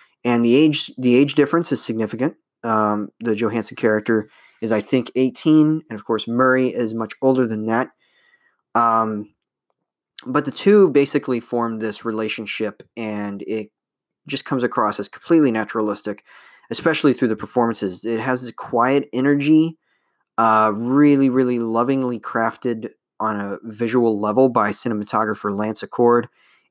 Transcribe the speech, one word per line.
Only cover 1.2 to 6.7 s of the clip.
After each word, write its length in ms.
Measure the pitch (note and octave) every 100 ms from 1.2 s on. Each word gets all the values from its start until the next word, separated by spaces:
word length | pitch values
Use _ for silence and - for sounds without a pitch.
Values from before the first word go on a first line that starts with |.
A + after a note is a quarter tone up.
| C#3+
difference 360 | C#3+ C#3+ E3 E3
is 120 | C3
significant. 520 | - A2+ G#2+ A2+ C#3+ - _ _
Um, 460 | A#2 A2 G#2+ G#2 G#2 -
the 140 | A#2
Johansson 420 | G#2+ A2+ A2+ G#2 -
character 500 | A2+ G#2+ G#2+ A2 G#2 _ _ _
is, 120 | A2
I 80 | A2
think, 300 | G#2 C3 A#2+ B2
eighteen, 680 | C3 B2 D#3 D#3 D3+ D#3 -
and 100 | G#2+
of 60 |
course, 220 | - A2 -
Murray 480 | A#2+ C3 C3 B2+